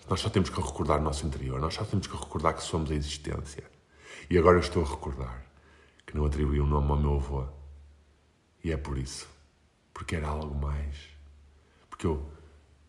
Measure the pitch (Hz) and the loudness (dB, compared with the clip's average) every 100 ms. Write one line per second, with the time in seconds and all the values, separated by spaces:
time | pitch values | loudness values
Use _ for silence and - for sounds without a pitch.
0 | - 92 107 101 90 - - - 78 76 | -4 -2 2 2 2 0 -4 -2 2 2
1 | 76 73 78 67 65 65 80 - 104 95 | 2 0 -2 -4 -4 -2 -2 -4 -2 -2
2 | - 87 - 85 78 - - 82 76 76 | -2 -6 -8 -2 0 0 -2 -2 0 -2
3 | 73 - - 73 69 - - - _ - | -2 -6 -6 -6 -8 -12 -16 -20 _ -20
4 | - - - 90 85 87 - 92 76 - | -20 -16 2 8 10 8 6 0 0 -2
5 | 78 65 62 62 - - - - - _ | -6 -6 -8 -10 -16 -20 -20 -20 -20 _
6 | - 73 73 73 73 73 71 73 71 73 | -8 0 2 2 2 4 4 4 4 4
7 | 73 69 67 69 65 - - - - - | 4 2 0 -4 -6 -10 -18 -20 -20 -20
8 | _ _ _ _ _ _ 82 76 69 65 | _ _ _ _ _ _ -4 -4 -2 -4
9 | 65 - - - _ _ _ _ _ - | -4 -8 -14 -20 _ _ _ _ _ -14
10 | - 85 76 76 76 71 71 71 71 71 | -4 -2 -2 -2 -4 -2 -2 -2 -4 -8
11 | - - - - - - _ _ _ - | -14 -20 -20 -20 -20 -20 _ _ _ -2
12 | 90 76 73 - - - - - | 0 0 -4 -14 -20 -20 -20 -20